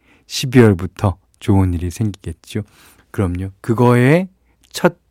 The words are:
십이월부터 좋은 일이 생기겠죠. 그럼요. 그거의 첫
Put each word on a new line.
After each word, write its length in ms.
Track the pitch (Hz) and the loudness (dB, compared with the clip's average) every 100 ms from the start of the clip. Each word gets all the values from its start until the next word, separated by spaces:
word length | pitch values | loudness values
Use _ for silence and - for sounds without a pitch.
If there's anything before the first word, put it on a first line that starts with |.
| _ _ _ | _ _ _
십이월부터 920 | - 139 127 113 90 92 - 104 - _ _ | -10 0 4 6 4 -4 -4 -4 -4 _ _
좋은 360 | - 98 95 | -2 0 0
일이 160 | 85 87 | -2 -6
생기겠죠. 720 | - 107 95 - 82 - 107 - _ - _ _ | -6 -6 -6 -14 -16 -12 -12 -12 _ -20 _ _
그럼요. 400 | - 95 90 95 - | -4 -4 -4 -10 -12
그거의 680 | - 113 123 120 127 165 185 _ _ _ _ | -6 2 2 4 2 0 -2 _ _ _ _
첫 240 | - 175 - _ | -4 -4 -4 _